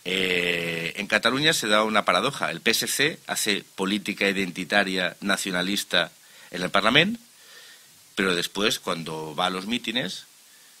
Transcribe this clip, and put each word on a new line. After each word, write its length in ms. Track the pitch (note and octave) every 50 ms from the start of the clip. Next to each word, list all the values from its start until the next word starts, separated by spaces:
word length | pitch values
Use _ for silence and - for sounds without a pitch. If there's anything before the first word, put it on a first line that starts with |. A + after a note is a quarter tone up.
| -
Eh, 880 | F#2 F#2 F#2+ F#2 F#2 F2+ F2 F2 F2 F2 E2+ E2+ E2+ E2 E2 E2 E2 -
en 100 | G#2+ G2+
Cataluña 460 | F#2+ G#2+ G#2+ - A#2 B2+ C3+ D3+ D#3+
se 160 | D#3+ - - G#2+
da 160 | G#2 G#2+ A2
una 200 | G#2+ A2 G#2 F#2+
paradoja. 460 | - F2+ F2+ G#2+ C#3 - - F2+ D#2
El 100 | D#2+ E2
P 120 | - A#2
S 160 | A2+ - B2+ A2+
C 300 | - - C#3 D#3 F#3+ - - -
hace 360 | G2+ - - A2 G2+ - - - -
política 520 | - F#2+ F#2+ G#2 G#2 F#2 G#2+ F#2+ - G#2 G2
identitaria 880 | G2 G2 G2 F2 D#2+ F#2 F2 D2+ G#2+ G#2 G2 F#2+ F#2 F#2 F2+ E2+ - -
nacionalista 880 | G2 G2+ F#2+ - - G2 F2+ F2+ F2+ F#2+ G2+ G2 - - F#2+ F2 E2 - - - - - - - - -
en 120 | - F2+
el 80 | F2+ E2+
Parlamento, 500 | - G2 F#2+ A2 B2+ D3 E3+ G#3 A#3+ - - - _ - - - - - - - - - - - - - - _ -
pero 180 | - F#2+ F#2+ F2+
después, 460 | E2+ F2 - - G2 G#2 A2 - -
cuando 560 | - G2 F2 E2+ D#2+ E2 D#2+ D#2 D#2 D#2+ D2+
va 100 | D#2 F2+
a 40 | F2+
los 160 | F#2 F#2 F#2
mítines, 580 | G#2 A#2+ B2 B2 A2+ A2 B2 D3 F#3+ - - - - - - - - - - - - - -